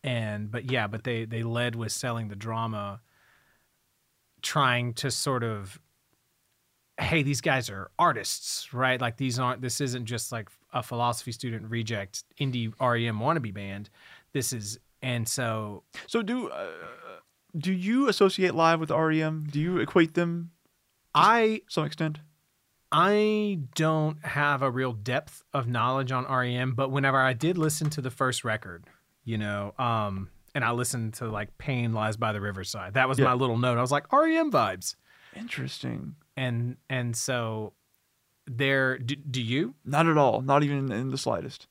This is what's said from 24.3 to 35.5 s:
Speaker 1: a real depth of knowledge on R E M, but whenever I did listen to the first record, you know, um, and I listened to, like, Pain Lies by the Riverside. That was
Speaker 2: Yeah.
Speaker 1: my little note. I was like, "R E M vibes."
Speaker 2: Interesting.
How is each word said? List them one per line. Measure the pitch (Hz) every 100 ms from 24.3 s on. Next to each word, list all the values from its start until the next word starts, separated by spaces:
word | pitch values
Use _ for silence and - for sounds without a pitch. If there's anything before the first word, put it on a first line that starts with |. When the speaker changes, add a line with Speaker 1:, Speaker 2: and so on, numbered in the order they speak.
| 135 147 139
Speaker 1:
a | 135
real | 123 127
depth | 110 107 131 - - _
of | 139 120
knowledge | 120 120 135 127
on | 131 127
R | 131
E | 123
M, | 123 127
but | 120 135
whenever | 139 139 131
I | 131
did | 117 156 180
listen | 156 151 151
to | 147
the | 127
first | - 131 120
record, | 120 110 98 87 - _ _ _
you | 113 110
know, | 104 101 101 -
um, | 123 110 104 95 95 - _
and | 139
I | 117
listened | 120 120 123 113
to, | 110 117
like, | 104 104 -
Pain | - 127 120
Lies | 113 107 107
by | 113
the | 104
Riverside. | 101 95 90 104 92
That | 123 131
was | 131
Speaker 2:
Yeah. |
Speaker 1:
my | 131
little | 123 131 117
note. | 127 120
I |
was | 123
like, | 143 -
"R | 269 320
E | 320
M | 320
vibes." | 170 104 92 - - _ - -
Speaker 2:
Interesting. | - 233